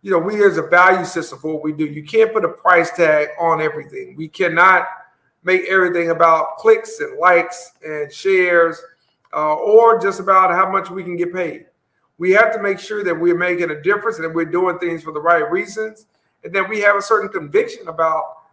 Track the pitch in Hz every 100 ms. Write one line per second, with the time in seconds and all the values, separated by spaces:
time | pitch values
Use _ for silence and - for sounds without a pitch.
0 | 196 175 180 208 202 160 - 175 185 185
1 | 170 170 156 135 156 151 156 151 151 151
2 | 151 220 220 220 165 - 185 175 165 -
3 | 165 151 151 - 165 160 156 151 139 131
4 | 127 139 156 - 180 165 185 180 156 -
5 | - _ _ _ 175 185 180 190 180 175
6 | 170 165 165 160 151 - 220 220 - -
7 | 147 147 175 175 - - - _ 156 151
8 | 147 - 196 190 180 175 165 160 - _
9 | _ _ _ 151 151 151 - 220 233 226
10 | 196 190 190 190 185 175 190 190 185 185
11 | 175 175 175 185 170 139 _ _ _ _
12 | _ _ 180 202 220 208 202 196 - 214
13 | 180 160 175 170 180 175 165 147 156 208
14 | 220 156 165 165 160 175 185 175 175 165
15 | 160 151 160 170 147 180 214 208 220 -
16 | _ _ _ _ - 196 185 214 202 202
17 | 190 214 196 190 147 185 - - 165 160
18 | 160 127 123 - _